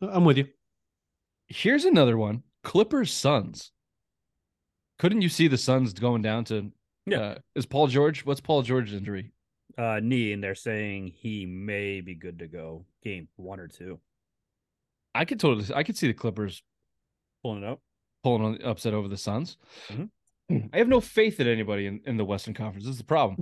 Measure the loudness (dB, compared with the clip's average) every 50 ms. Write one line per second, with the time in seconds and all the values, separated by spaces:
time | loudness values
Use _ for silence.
0 | -8 -2 4 6 6 8 6 6 2 -2 _ _ _ _ _ _ _ _ _ _
1 | _ _ _ _ _ _ _ _ _ -16 -8 -2 2 2 2 4 4 6 8 8
2 | 8 6 6 2 0 -2 -4 -6 -8 _ _ _ -8 2 4 4 4 4 2 0
3 | 0 0 -2 0 2 4 4 4 0 -2 -10 -14 -18 -20 _ _ _ _ _ _
4 | _ _ _ _ _ _ _ _ _ _ _ _ _ _ _ _ _ _ _ 0
5 | 2 2 4 4 2 2 4 4 4 4 4 2 2 2 4 4 2 0 -2 -2
6 | 0 0 0 0 0 0 -2 -2 -2 -4 -4 -4 -6 -8 -14 _ _ _ _ _
7 | -4 -4 -2 -2 -2 -6 -8 -12 _ _ -6 -6 -6 -2 2 2 4 4 4 4
8 | 4 4 2 -2 -4 -4 -4 -4 0 0 0 0 2 2 0 0 0 -2 -6 -8
9 | -6 -6 -8 -8 -10 -12 _ _ _ _ _ _ _ _ -8 -4 -2 -2 -2 0
10 | 0 0 0 0 0 0 -2 -4 -4 -6 -6 -6 -6 -4 -4 -4 -4 -4 -6 -8
11 | -10 -12 -12 _ -10 -8 -8 -8 -8 -10 -10 -8 -8 -6 -6 -4 -4 -6 -6 -8
12 | -10 -12 -14 -12 -14 -14 -14 -14 -16 -14 -14 -14 -14 -14 -14 -16 -18 _ _ _
13 | -12 -12 -12 -12 -14 -18 _ -18 -16 -16 -14 -14 -16 -18 -18 -18 -16 -16 -16 -16
14 | _ _ _ _ _ _ _ _ _ _ _ _ _ _ _ _ _ _ _ _
15 | _ _ -2 -2 -2 -2 -2 2 2 2 2 2 -2 -4 -2 -2 -2 -2 -2 -2
16 | 0 0 0 0 -4 -4 -4 -4 -6 -6 -6 -12 _ _ _ _ _ _ _ _
17 | _ _ _ _ _ _ _ _ -8 -8 -8 -6 -8 -10 -10 -12 _ _ _ _
18 | _ _ _ _ 2 2 4 4 2 0 -2 -2 -4 -6 -4 -2 -2 -2 -2 -2
19 | -4 -4 -8 -8 -6 -4 -4 -4 -4 -8 -12 _ _ _ -20 -20 -16 -12 -10 -10
20 | -10 -10 _ _ _ _ _ _ _ -2 -2 -2 -2 0 2 2 4 6 4 4
21 | 4 2 2 2 4 4 4 2 2 2 2 2 0 -2 -2 -2 -2 -4 -6 -8
22 | -6 -4 -2 -2 0 -2 -2 -4 -4 -8 -8 -6 -8 -8 -8 -10 -10 -10 -10 -8
23 | -2 0 2 2 2 2 0 2